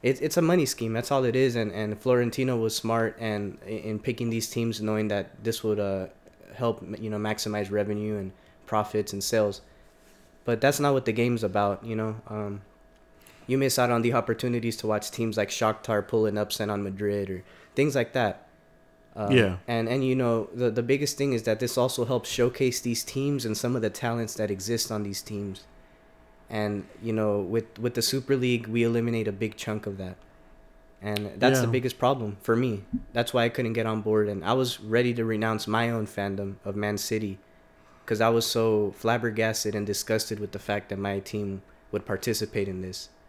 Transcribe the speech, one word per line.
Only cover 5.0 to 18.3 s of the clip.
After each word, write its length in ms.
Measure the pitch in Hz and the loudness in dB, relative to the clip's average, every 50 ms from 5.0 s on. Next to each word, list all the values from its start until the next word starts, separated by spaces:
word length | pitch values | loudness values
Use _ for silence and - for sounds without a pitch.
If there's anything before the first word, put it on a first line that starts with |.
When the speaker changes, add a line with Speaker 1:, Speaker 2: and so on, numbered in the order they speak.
| 107 | 0
Speaker 1:
that 360 | 107 104 101 95 - - - 104 | 0 0 -2 -2 -4 -10 -6 -4
this 200 | 113 113 - - | -4 -4 -2 0
would, 160 | 110 107 104 | 0 0 0
uh, 280 | 101 98 98 95 92 92 - - - - - - - - - | 0 0 0 -2 -4 -6 -10 -18 -20 -20 -20 -20 -20 -20 -8
help, 300 | - 123 117 110 - - | -2 -2 -2 -2 -2 -6
m-, 120 | 87 107 - | -10 -10 -8
you 100 | 110 107 | -6 -4
know, 80 | 107 | -4
maximize 540 | 104 107 107 110 107 - 110 104 104 101 98 | -2 -2 -2 -2 -2 -2 -4 -2 -2 -2 0
revenue 460 | 101 104 101 104 104 104 107 107 107 | 0 0 0 0 -2 -2 -2 -2 -4
and 140 | 104 95 95 95 - - - - - - | -4 -6 -8 -10 -14 -20 -20 -20 -20 -8
profits 440 | - 110 107 104 - - 107 101 - - | -2 0 0 0 0 -2 -2 -2 -2 -4
and 100 | 98 98 | -4 -2
sales. 380 | - - 113 107 104 98 - - - - - - - _ _ _ - - - - - - - - | 0 2 2 2 2 0 -4 -14 -20 -20 -20 -20 -20 _ _ _ -20 -20 -20 -20 -20 -20 -10 -2
But 180 | - 117 107 | -2 0 4
that's 180 | - 139 143 - | 4 2 4 4
not 140 | 147 143 139 | 2 4 4
what 120 | 131 127 | 4 2
the 60 | 117 | 2
game's 320 | 107 113 120 123 120 113 110 | 2 2 2 2 2 2 0
about, 400 | 101 92 104 101 101 98 95 - | 0 2 2 2 2 0 -2 -4
you 120 | 113 113 | -6 -4
know. 220 | 110 110 110 110 113 - | -2 -2 -2 -4 -6 -10
Um, 340 | - 107 107 104 101 101 98 98 - - _ - - - _ - _ - - - - - - - | -10 -8 -6 -6 -6 -8 -10 -12 -18 -20 _ -20 -20 -20 _ -20 _ -20 -20 -20 -20 -20 -18 -4
you 100 | - 147 | -2 0
miss 220 | 135 135 131 - - | 2 2 2 4 4
out 100 | 123 120 | 4 4
on 120 | 120 117 | 4 4
the 120 | 117 120 120 | 4 4 2
opportunities 600 | 120 113 - 113 - - 123 120 120 113 117 113 | 2 2 2 -2 0 0 -2 0 0 0 -2 -4
to 100 | - - | -2 -2
watch 240 | 107 107 104 - - | 0 0 0 -2 -6
teams 260 | - - 113 113 104 | -4 -2 -2 -2 0
like 120 | 107 101 98 | 0 0 0
Shakhtar 580 | - - 117 110 110 - - - 110 104 101 | 0 0 2 2 2 0 -2 0 0 0 0
pull 180 | - - 113 110 | 0 2 2 2
an 120 | 107 101 | 2 2
upset 320 | 104 104 104 - - 110 104 | 0 -2 -2 -2 -4 -2 -2
on 140 | 104 101 101 | -2 -2 -4
Madrid 460 | 98 95 95 104 104 101 101 98 95 | -4 -6 -2 -2 -2 0 -2 -2 -4
or 140 | 95 90 - - - - - - - | -6 -10 -10 -16 -20 -20 -20 -6 0
things 200 | - 139 151 131 | 2 2 2 2
like 180 | 139 120 - - | 0 -2 0 0
that. 340 | 131 117 104 | 0 0 0